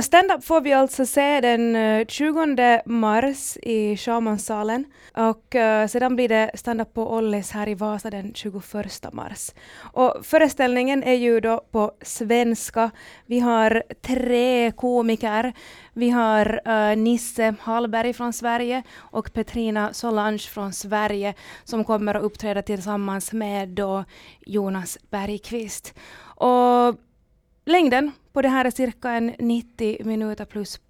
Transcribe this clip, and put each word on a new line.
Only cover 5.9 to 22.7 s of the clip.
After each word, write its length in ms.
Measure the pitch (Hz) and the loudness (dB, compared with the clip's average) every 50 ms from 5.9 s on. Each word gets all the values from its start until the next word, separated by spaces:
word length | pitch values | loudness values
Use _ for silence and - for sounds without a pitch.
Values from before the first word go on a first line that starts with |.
| - 247 247 254 254 | 0 0 0 0 2
blir 140 | 233 254 233 | 2 2 2
det 220 | 220 220 220 220 - | 4 2 2 2 -2
stand-up 400 | 202 - 240 240 226 226 214 - | -6 -6 -4 -4 -4 -4 -6 -4
på 200 | - 220 233 226 | -6 -4 -2 -2
Ollis 380 | 233 226 214 208 208 190 - | -2 0 0 0 -2 -4 -6
här 180 | - 214 208 208 | -6 -6 -6 -6
i 40 | 208 | -4
Vasa 340 | 180 214 214 214 202 - 220 | -4 -4 -4 -4 -6 -6 -8
den 240 | 208 202 196 202 220 | -10 -10 -10 -12 -12
tjugoförsta 760 | - - 214 185 202 180 - - 208 208 202 - - - - | -10 -10 -10 -10 -10 -12 -10 -8 -8 -8 -8 -10 -12 -14 -14
mars. 400 | - - - - 208 - - - - - - - - - | -12 -12 -12 -12 -12 -12 -12 -12 -14 -16 -20 -20 -20 -20
Och 380 | - - - - 254 247 - - - | -20 -8 0 2 2 2 2 -2 -2
föreställningen 800 | - - 320 320 294 - - 269 247 247 247 247 262 277 269 254 | 2 4 6 6 4 4 2 0 2 2 2 0 0 0 0 2
är 100 | 254 254 | 2 2
ju 260 | 247 240 240 233 226 | 2 4 2 2 2
då 220 | 208 226 226 233 - _ | 2 2 0 -2 -2 _
på 200 | - 226 208 214 - _ | -2 0 0 0 -2 _
svenska. 920 | - - - - 240 208 233 240 240 233 233 220 - - - 226 226 226 214 - - - - - _ | -14 -12 -10 -6 -2 2 2 2 4 2 0 -2 -4 -4 -2 0 0 0 -2 -6 -18 -20 -20 -20 _
Vi 140 | - 233 247 | -2 0 2
har 440 | 240 240 233 226 220 220 226 226 - - - - | 2 4 4 4 4 4 2 2 0 -4 -10 -12
tre 720 | - - 254 254 254 240 247 240 240 254 254 247 233 233 | -6 -4 -2 -2 0 2 2 2 2 2 2 2 2 0
komiker. 840 | 220 - - 247 247 247 233 226 226 220 226 220 208 214 233 254 240 - - - - - - - _ | 0 -2 -2 0 2 2 2 2 0 0 -2 -2 -2 -2 -2 -2 -6 -10 -16 -20 -20 -20 -20 -14 _
Vi 160 | 226 240 240 | -2 0 2
har, 520 | 240 240 233 220 220 214 214 208 220 226 - | 2 2 4 4 4 4 4 2 0 -2 -2
eh, 320 | 226 226 214 214 208 214 220 | 0 0 2 2 2 2 2
Nisse 580 | 220 233 240 233 - - - - 226 220 214 214 | 2 2 2 0 -2 -4 -2 0 0 0 0 -2
Hallberg 540 | - 226 226 233 240 233 214 226 226 240 233 | -4 -4 -2 -2 -2 -2 -2 -2 -2 -2 -4
från 200 | - 240 240 226 | -4 -6 -6 -6
Sverige 500 | - 233 240 233 240 247 240 247 262 240 - - - | -4 -4 -2 -2 -2 -2 -2 -4 -6 -6 -10 -16 -20
och 360 | - - - 220 220 - - | -20 -10 -8 -8 -8 -6 -6
Petrina 600 | 233 220 - - 233 226 226 208 214 208 208 - | -6 -6 -6 -4 -4 -4 -2 -2 -2 -2 -4 -6
Solange 460 | - - 240 220 214 208 214 214 208 | -6 -4 -2 -2 0 0 -2 -2 -4
från 340 | - - - 208 202 196 185 | -6 -10 -10 -10 -8 -8 -8
Sverige 600 | - - 202 208 214 214 208 208 202 202 202 196 - - - - - - | -10 -6 -4 -2 -2 0 -2 -2 -4 -4 -6 -8 -8 -12 -20 -20 -20 -12
som 200 | - 240 220 214 | -6 -4 -4 -2
kommer 320 | - 226 214 208 208 202 | 0 -2 0 0 -2 -2
att 80 | 208 196 | -2 -2
uppträda 380 | 214 208 - 220 214 202 202 | -4 -4 -6 -6 -4 -4 -4
tillsammans 720 | 196 - | -4 -4